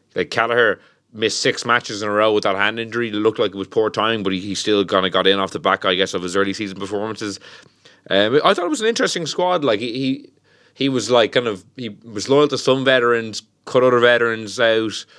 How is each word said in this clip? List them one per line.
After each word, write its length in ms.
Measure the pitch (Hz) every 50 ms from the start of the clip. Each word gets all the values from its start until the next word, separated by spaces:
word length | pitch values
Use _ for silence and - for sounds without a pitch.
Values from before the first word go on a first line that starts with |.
| _ _ -
like, 160 | 92 92 -
Kelleher 500 | - 117 113 117 117 120 120 110 92 - _ _ _ _ _ _ -
missed 280 | 110 110 110 - -
six 260 | - 135 120 - -
matches 360 | 123 120 120 - - 113 101 107
in 60 | 104
a 40 | 104
row 200 | 104 107 110 107
with 120 | 104 -
that 120 | 104 95
hand 240 | 98 101 104 110 113
injury. 280 | 117 113 110 117 120 113
It 60 | 104
looked 240 | 104 104 110 107 -
like 120 | 117 104
it 60 | 95
was 120 | 98 98 87
poor 220 | - 117 110 107
timing, 320 | - - 104 110 113 110 98
but 100 | 95 95
he, 80 | 92
he 140 | 92 104 95
still 300 | - - 107 107 101 98
kinda 260 | 85 104 98 92 95
got 160 | 87 95 92
in 120 | 95 98 98
off 120 | 98 92 -
the 60 | 90
back, 260 | 76 98 95 - -
I 100 | 101 92
guess, 200 | 90 95 92 -
of 80 | 95 87
his 140 | 90 87
early 180 | 98 98 98 98
season 240 | - 110 98 95 98
performances. 600 | 101 95 104 101 104 110 110 - 113 104 98 - - - - - - _ _ _ _ - _ _ - -
Um, 300 | 90 98 101 110 123 151 -
I 100 | 175 202
thought 100 | - 349
it 60 | 175
was 100 | 302 240
an 60 | 220 220
interesting 380 | 233 - 269 185 - 180 170
squad. 360 | 143 - - 180 180 180 175 147
Like, 180 | 127 110 101
he, 120 | 117 123 110
he, 380 | 131 135 131 135 - - - _ _ _ _ _ _ _ _ _
he 140 | - 135 139
was, 220 | 135 123 107 104
like, 220 | 123 120 113 104 -
kind 140 | 131 123
of, 180 | 117 104 92 - _ _
he 140 | - 127 113 104 - -
was 260 | 117 110 107 101 123
loyal 200 | 135 143 147 147
to 100 | 139 123
some 260 | - - 131 135 135
veterans, 580 | 131 131 131 120 120 120 117 113 110 107 - - _ _ _ _
cut 200 | - - 131 123
other 160 | 127 123 120
veterans 580 | 117 120 120 120 120 117 113 110 110 104 98 120
out, 460 | 123 113 110 113 110 110 98 - - _ _